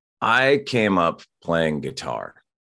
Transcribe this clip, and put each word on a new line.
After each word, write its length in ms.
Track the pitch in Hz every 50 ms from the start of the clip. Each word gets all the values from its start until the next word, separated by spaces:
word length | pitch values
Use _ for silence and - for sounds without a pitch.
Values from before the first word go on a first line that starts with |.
| _ _ _ _
I 420 | 110 110 117 127 131 135 143 139 139
came 320 | - 127 117 107 101 95 90
up 240 | 85 82 78 - - _ _ _
playing 380 | - 85 82 82 80 78 76 71
guitar. 560 | 65 67 65 - - 65 60 53 50 - - - _ _ _ _ _